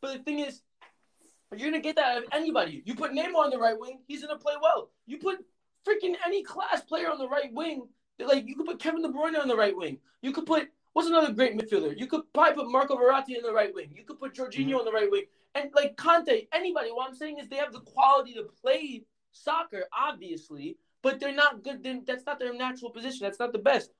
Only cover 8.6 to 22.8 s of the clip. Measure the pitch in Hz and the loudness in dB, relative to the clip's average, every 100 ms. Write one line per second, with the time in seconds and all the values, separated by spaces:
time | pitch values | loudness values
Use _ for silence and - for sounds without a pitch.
8.6 | 320 349 311 320 320 262 320 311 277 233 | -6 -4 -4 -2 -4 -2 -2 0 0 4
9.6 | 208 180 165 135 _ _ 254 285 320 311 | 2 2 -6 -8 _ _ -6 -6 2 0
10.6 | - _ _ - 339 330 302 208 254 214 | 0 _ _ -2 4 4 4 4 2 2
11.6 | 214 202 156 - 254 311 - 277 320 285 | 0 0 0 -4 -4 -4 -2 4 4 4
12.6 | 240 254 269 269 247 269 262 247 240 220 | 0 2 2 4 6 6 2 -6 -2 2
13.6 | 208 190 151 147 226 226 269 254 262 262 | 2 -2 -12 -16 -20 -12 -12 -8 -8 -2
14.6 | 269 262 226 220 208 196 196 _ _ 277 | 0 0 0 0 2 0 -4 _ _ -6
15.6 | 285 285 285 285 320 339 330 233 220 320 | 2 2 2 -2 4 4 4 0 2 -2
16.6 | 370 330 233 233 262 254 302 294 240 269 | -2 -2 -4 -4 -8 -8 -10 -10 -10 -4
17.6 | 285 226 - - 269 277 262 226 214 _ | -4 -6 -12 4 8 8 4 -8 -12 _
18.6 | 254 302 302 233 - _ _ _ - 320 | 0 0 0 -12 -16 _ _ _ -2 -2
19.6 | 330 202 180 214 285 240 185 160 - 147 | -2 -6 -6 -2 -2 -2 -10 -12 -12 -14
20.6 | 143 - _ _ 262 269 277 277 294 233 | -12 -14 _ _ -2 0 -4 4 4 4
21.6 | 208 262 262 254 - 254 - 277 247 240 | -10 -10 -8 -8 -6 -6 -6 -6 -6 -4
22.6 | 254 254 | -6 -6